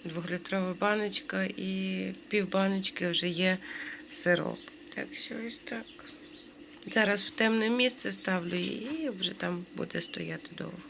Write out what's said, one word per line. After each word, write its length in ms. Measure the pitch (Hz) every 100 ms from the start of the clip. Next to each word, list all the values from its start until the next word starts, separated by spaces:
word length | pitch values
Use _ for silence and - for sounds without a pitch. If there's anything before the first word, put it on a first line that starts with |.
Двохлітрова 680 | 175 160 175 175 - 196 185 180
баночка 640 | 208 208 208 196 - 190
і 680 | 190 196 190 190 190 190 190 185 -
пів 220 | 214 185
баночки 580 | 190 196 190 190 - 180
вже 200 | 170 175
є 300 | 170 185 185 - - - - -
сироп. 460 | - - 175 76 57 - - - -
Так 120 | -
що 220 | - - 226 226
ось 120 | 233 -
так. 200 | 233 226 - - - - - - - - - -
Зараз 280 | 226 214 202
в 80 | -
темне 400 | - 220 226 220
місце 420 | 240 247 254 -
ставлю 440 | 190 - 190 170 180
її 480 | - - 226 320
і 60 | 311
вже 240 | 196 180
там 320 | - 175 175 180 175
буде 260 | - 175
стояти 480 | 170 - 165 165 - 165
довго. 200 | 165 175 -